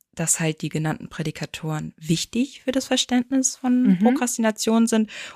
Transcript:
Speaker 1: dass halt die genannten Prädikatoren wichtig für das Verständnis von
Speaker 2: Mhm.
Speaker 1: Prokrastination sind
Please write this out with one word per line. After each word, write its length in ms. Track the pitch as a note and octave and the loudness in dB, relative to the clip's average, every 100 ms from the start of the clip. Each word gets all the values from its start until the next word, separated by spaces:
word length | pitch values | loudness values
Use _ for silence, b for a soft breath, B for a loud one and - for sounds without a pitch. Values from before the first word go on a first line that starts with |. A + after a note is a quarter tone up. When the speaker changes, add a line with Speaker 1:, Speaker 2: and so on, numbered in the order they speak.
| _ | _
Speaker 1:
dass 240 | - E3 - | -4 -2 0
halt 240 | D#3+ D#3 | 0 -2
die 60 | D3+ | -6
genannten 400 | D#3 D#3 D#3 - | -4 -4 -4 -8
Prädikatoren 840 | - D#3 - D3+ - D#3+ D3+ D#3 - | -8 -8 -8 -10 -8 -6 -6 -8 -8
wichtig 680 | D#3 E3+ - A#3 C4+ - | -2 -2 -2 -2 -2 -4
für 80 | - | -4
das 160 | C4 - | -2 0
Verständnis 680 | B3+ - B3 A#3+ C4+ C4 - | -2 0 0 0 0 0 -2
von 260 | B3+ B3 | 0 4
Speaker 2:
Mhm. 160 | B3 F3+ | 4 6
Speaker 1:
Prokrastination 880 | A3 C4+ A#3+ - A3+ G#3+ - A3+ A3+ | 4 4 0 0 0 0 2 2 4
sind 240 | A3 G#3+ B B | 2 0 B B